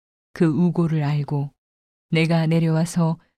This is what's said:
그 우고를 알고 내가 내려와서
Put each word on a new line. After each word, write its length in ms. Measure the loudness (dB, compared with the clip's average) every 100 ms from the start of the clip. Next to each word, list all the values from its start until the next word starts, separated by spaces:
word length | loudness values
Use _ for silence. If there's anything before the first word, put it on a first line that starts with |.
| _ _ _
그 140 | -2 0
우고를 580 | 2 0 0 0 0
알고 480 | -2 -2 -2 -4 -6 -12 _ _ _ _ _
내가 360 | -2 2 0 2
내려와서 680 | 0 2 0 0 0 0 -2 _